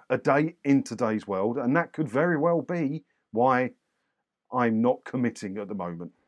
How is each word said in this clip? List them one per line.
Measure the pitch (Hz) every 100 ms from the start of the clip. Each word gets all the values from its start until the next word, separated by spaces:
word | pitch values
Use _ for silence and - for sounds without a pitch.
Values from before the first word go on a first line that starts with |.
| -
a | 131
date | 143 139 160 -
in | 139 139
today's | 127 113 117 110 101
world, | 95 104 120
and | 123 156
that | 165
could | - 151
very | 120 175 160
well | 165 170
be | - 175 143 156 - _ _
why | 110 127 127 127 - _ _ _ _ _ _ -
I'm | 127 120 110
not | 120 131
committing | - 139 120 113 104 101
at | 101
the | 101
moment, | 87 85 85 _